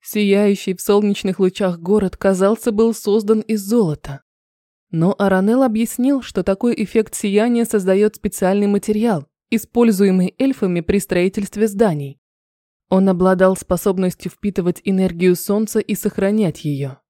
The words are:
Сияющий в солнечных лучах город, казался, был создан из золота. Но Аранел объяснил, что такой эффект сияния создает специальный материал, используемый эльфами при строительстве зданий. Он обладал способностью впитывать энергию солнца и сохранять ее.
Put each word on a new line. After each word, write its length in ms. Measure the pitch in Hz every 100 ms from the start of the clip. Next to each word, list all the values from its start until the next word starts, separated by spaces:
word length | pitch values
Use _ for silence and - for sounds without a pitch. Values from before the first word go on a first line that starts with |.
Сияющий 720 | - 214 202 196 208 202 -
в 60 | 185
солнечных 580 | - 202 208 202 190 190
лучах 400 | 185 - 190 170
город, 380 | 170 208 190 -
казался, 560 | 196 190 196 226 -
был 200 | 208 226
создан 460 | 220 - 208 208 220
из 240 | - 220
золота. 600 | 196 240 185 147 - 139 _ _ _ _ _ _ _
Но 240 | 165 170 -
Аранел 460 | 202 190 196 247
объяснил, 580 | 262 214 233 - 254 277
что 220 | - -
такой 320 | 180 196 240 233
эффект 380 | 196 226 214
сияния 500 | - 208 202 233 233
создает 520 | 233 214 185 190 208 -
специальный 500 | 208 - 185 202 202
материал, 600 | 202 - 214 233 180 143 _ _
используемый 840 | 226 - 240 233 190 202 185 180 _
эльфами 440 | 269 262 190 175
при 180 | 170 202
строительстве 680 | - 180 180 208 196 202 220
зданий. 500 | 196 220 151 139 139 _ _ _ _ _ _ _
Он 200 | 190 196
обладал 480 | 185 185 185 185 190
способностью 760 | - 175 208 185 185 - 185
впитывать 480 | - 208 196 175 170
энергию 540 | - 190 190 170 180 180
солнца 420 | - 202 220 220
и 160 | -
сохранять 720 | 208 208 - 196 214 196 -
ее. 320 | 151 139 139 131 _